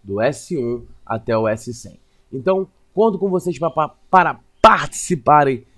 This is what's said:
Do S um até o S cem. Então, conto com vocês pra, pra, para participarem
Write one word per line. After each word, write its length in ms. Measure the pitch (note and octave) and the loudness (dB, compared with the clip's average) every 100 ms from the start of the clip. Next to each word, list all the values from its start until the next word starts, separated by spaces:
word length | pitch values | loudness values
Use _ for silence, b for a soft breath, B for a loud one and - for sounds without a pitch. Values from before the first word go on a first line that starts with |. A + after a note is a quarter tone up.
Do 180 | G2 G2 | -8 -2
S 360 | A#2+ C#3 - E3 | -2 -4 -8 -6
um 280 | A#2+ A#2+ A#2+ - | -4 -8 -12 -20
até 320 | - A2+ A#2 A2+ | -10 -8 -2 0
o 100 | A2 | 0
S 280 | A2+ A#2+ | -4 -8
cem. 240 | A#2 G2 - _ _ _ | -16 -18 -20 _ _ _
Então, 340 | C3 B2+ F#3+ F#3+ _ _ | -6 -2 -2 -2 _ _
conto 240 | - A3+ F#3+ | 0 0 0
com 100 | G3 | -2
vocês 300 | F#3 F3+ C#3+ | -2 -4 -4
pra, 120 | D#3+ | -4
pra, 180 | D#3 D3+ _ _ | -2 -4 _ _
para 300 | F#3 D#3+ - _ _ | 4 4 -2 _ _
participarem 1040 | A3 G3+ D3 - - F3 A#2 D3 C#3 B2 - | 4 4 -2 -10 -6 -2 4 4 4 -2 -10